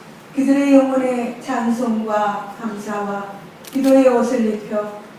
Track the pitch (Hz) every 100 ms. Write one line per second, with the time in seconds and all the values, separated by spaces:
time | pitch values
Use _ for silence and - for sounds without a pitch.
0 | - - - 277 269 277 277 269 269 262
1 | 254 247 233 - - 233 233 233 233 214
2 | 214 208 208 202 - - 220 202 208 208
3 | 202 202 202 - - - - 269 269 269
4 | 254 240 226 262 214 214 - 214 208 -
5 | -